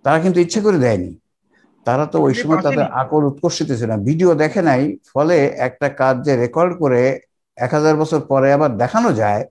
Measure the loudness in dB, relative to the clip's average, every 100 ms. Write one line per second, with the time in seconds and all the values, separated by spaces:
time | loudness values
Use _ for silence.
0 | 0 0 2 0 0 0 0 2 2 0
1 | -4 -12 _ _ _ _ _ _ -4 -2
2 | -2 0 0 0 0 0 0 -2 -2 -4
3 | -2 0 0 -2 -4 -4 -4 -4 -2 -2
4 | -2 2 2 2 0 0 0 0 0 -6
5 | _ -2 2 2 0 -2 -6 -4 -6 0
6 | 0 0 0 0 0 0 -2 0 0 2
7 | 0 -2 _ _ _ -8 -4 0 2 2
8 | 0 -2 0 2 4 2 2 0 0 0
9 | 0 0 0 -2 -4